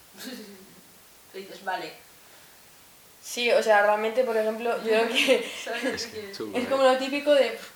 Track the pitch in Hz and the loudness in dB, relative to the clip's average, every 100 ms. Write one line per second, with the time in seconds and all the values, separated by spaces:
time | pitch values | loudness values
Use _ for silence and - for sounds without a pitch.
0 | - 196 254 214 202 190 202 - - - | -20 -18 -14 -14 -16 -20 -20 -20 -20 -20
1 | - - - 190 170 170 190 170 156 - | -20 -20 -20 -18 -16 -12 -8 -8 -8 -14
2 | - - - - - - - - - - | -20 -20 -20 -20 -20 -20 -20 -20 -20 -20
3 | - - - 240 240 202 220 208 208 214 | -20 -20 -12 -4 2 2 4 4 4 2
4 | 220 233 233 220 220 220 240 - 220 220 | 0 0 0 0 0 -2 -4 -2 2 2
5 | 226 262 269 240 - - 226 233 254 - | 2 2 2 2 0 -10 -8 -6 -4 -4
6 | - 214 202 - 220 254 240 269 262 254 | -8 -10 -12 -10 -6 -4 -2 4 4 4
7 | 269 285 294 285 233 226 - | 0 -2 4 4 4 -2 -14